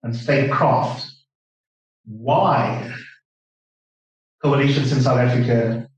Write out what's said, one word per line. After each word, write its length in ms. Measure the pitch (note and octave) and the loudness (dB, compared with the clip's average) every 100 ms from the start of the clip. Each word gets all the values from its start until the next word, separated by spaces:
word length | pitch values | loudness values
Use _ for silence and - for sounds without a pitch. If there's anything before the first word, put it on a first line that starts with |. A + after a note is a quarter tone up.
and 120 | A#2 A#2 | -6 -8
statecraft? 920 | - C#3+ C3+ - C#3+ B2 - - - - _ _ _ _ _ _ _ _ A2+ | -2 0 0 0 2 2 -2 -6 -12 -18 _ _ _ _ _ _ _ _ -20
Why 880 | A2 A#2+ - - - B2 B2 A#2+ - - - _ _ _ _ _ _ _ _ _ _ _ _ | -12 -2 0 2 2 0 -4 -8 -14 -18 -20 _ _ _ _ _ _ _ _ _ _ _ _
coalitions 480 | D3+ C#3 C#3 C#3 B2 | 0 2 2 2 0
in 100 | B2+ | 2
South 180 | B2 A#2+ | 2 2
Africa 680 | B2 B2 A#2+ A#2 A#2 A#2 - | 2 2 2 2 0 -2 -8